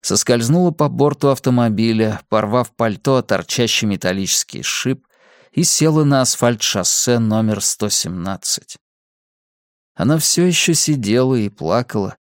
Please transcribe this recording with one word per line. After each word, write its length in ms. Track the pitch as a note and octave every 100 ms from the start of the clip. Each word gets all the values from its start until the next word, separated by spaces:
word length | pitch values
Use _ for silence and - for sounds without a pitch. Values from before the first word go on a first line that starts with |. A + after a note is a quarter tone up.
Соскользнула 680 | - G2 - A#2+ A#2 E3+ F3+
по 160 | D#3+ D3
борту 400 | A#2+ C#3+ D3 C#3
автомобиля, 920 | C3 C3+ B2 A#2 G#2+ A2+ A2 A2 G2+ _
порвав 420 | G#2+ G#2 A#2+ A#2+
пальто 460 | - A2+ G2 C#3 C3
о 60 |
торчащий 640 | - F#2+ F2 - A#2 - A2
металлический 760 | G2 - G2 F#2+ - - -
шип, 440 | - - B2+ C3 _ _ _ _ _
и 120 | -
села 420 | F3 - D#3 D#3 C#3+
на 160 | C3+
асфальт 400 | B2+ - A#2+ A2+
шоссе 580 | - G#2 F2 - - A#2+
номер 420 | A2+ A2 A2 G#2
сто 280 | - - G#2+
семнадцать. 880 | - - F2+ F2+ F#2+ - - - - _ _ _ _ _ _ _ _ _ _ _ -
Она 220 | G#2 D#3+
всё 280 | - - F3+
ещё 280 | E3 -
сидела 640 | D#3+ - C#3+ G2+ A#2+ B2+ B2+
и 140 | G#2
плакала 680 | - D#2+ A2 B2 G#2+ F#2 -